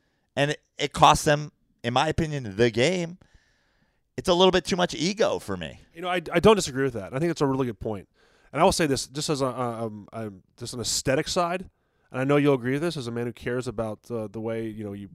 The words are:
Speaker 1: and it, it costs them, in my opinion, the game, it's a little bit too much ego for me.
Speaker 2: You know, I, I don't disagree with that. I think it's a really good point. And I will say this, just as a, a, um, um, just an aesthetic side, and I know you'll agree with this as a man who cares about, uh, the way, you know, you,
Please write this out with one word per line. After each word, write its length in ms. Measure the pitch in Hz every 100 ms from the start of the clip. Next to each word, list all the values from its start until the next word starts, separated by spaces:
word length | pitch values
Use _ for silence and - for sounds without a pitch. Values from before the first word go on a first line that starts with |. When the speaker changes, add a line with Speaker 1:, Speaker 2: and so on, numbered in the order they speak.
| _ _ _
Speaker 1:
and 160 | - 143
it, 100 | 147 _ -
it 140 | 143
costs 320 | - 151 147
them, 280 | 160 147 151 _ _ _
in 100 | 120
my 140 | 127 156
opinion, 480 | 151 156 143 117 98
the 160 | 120
game, 460 | 110 135 185 165 180 _ _ _ _ _ _ _ _ _ -
it's 120 | -
a 60 |
little 160 | 175 185
bit 140 | 180
too 100 | -
much 220 | 180 175 -
ego 420 | 160 208 180 92
for 180 | - 92
me. 220 | 76 60 -
Speaker 2:
You 80 | 165
know, 60 | 180
I, 120 | 180 156
I 80 | 170
don't 160 | 185 214
disagree 260 | 156 127
with 120 | 135
that. 200 | 117 92
I 60 | 131
think 100 | 170
it's 100 | 160
a 60 | 139
really 200 | 135 127
good 120 | 107
point. 300 | 117 101 - _ _ _ _
And 80 | 135
I 40 |
will 80 | 180
say 140 | 165 156
this, 200 | 127 -
just 240 | 135 151
as 120 | 143
a, 40 | 135
a, 400 | 120 123 113 117
um, 220 | 104 98
um, 300 | 113 110 95 _ -
just 160 | 117
an 60 | 123
aesthetic 480 | 104 - - 135 156
side, 420 | 190 170 190 - _ _ _ _
and 100 | 127
I 40 |
know 120 | 135 147
you'll 180 | 143
agree 180 | 135 120
with 100 | 139
this 140 | 170 160
as 100 | 117
a 60 |
man 140 | 117 120
who 60 |
cares 360 | 110 127 127 123
about, 320 | 107 110 104 -
uh, 160 | 117 107
the 140 | 110
way, 260 | 113 113 113
you 160 | 107
know, 100 | 104
you, 160 | 101 98